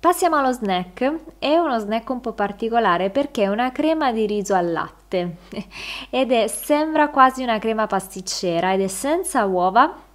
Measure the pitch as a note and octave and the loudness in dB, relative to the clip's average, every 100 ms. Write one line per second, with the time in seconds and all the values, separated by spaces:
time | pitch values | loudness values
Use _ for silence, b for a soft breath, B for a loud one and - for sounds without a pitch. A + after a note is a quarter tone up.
0 | E4 F4 F4+ D#4 C4+ B3 G#3+ F3+ F3+ - | 2 2 2 2 2 0 -2 -2 -4 -4
1 | B3+ D#4+ D#4+ - - D#4 E4 A#3+ G#3 A3 | -2 -2 -10 -8 0 2 2 -2 -2 -4
2 | A3+ B3 B3 G#3 G3+ G3+ A3+ A3+ A3+ F3 | -4 -6 -6 -4 -4 -2 -2 2 2 2
3 | F#3+ G3 C#4+ - G3 G#3 B3+ B3+ D#4 D#4+ | 0 0 -2 0 0 0 -2 0 0 2
4 | C#4+ A3 G#3+ G#3 G3 G3 F3 D#3+ D#3 - | 0 0 0 0 0 0 2 -2 -6 -10
5 | - F#3 F3 E3 - - - - - - | -6 -4 -4 -8 -14 -14 -12 -14 -12 -12
6 | - B3 C4 A#3+ A3 - - D4 D#4 D#4 | -6 -2 2 2 0 -4 0 0 2 2
7 | D4 D4+ C4 B3+ B3 A3 A3 A3 G#3+ G3 | 2 6 4 4 -2 -2 0 -2 0 -2
8 | F#3+ - F#3+ - F#3 E3+ F3+ F#3+ F#3+ F#3+ | -4 -12 -8 -6 -2 0 2 0 0 -2
9 | C#4 E4 F4+ - G3+ F3+ F3+ G3+ D4 - | -2 -2 0 0 0 2 2 4 2 0
10 | - | -18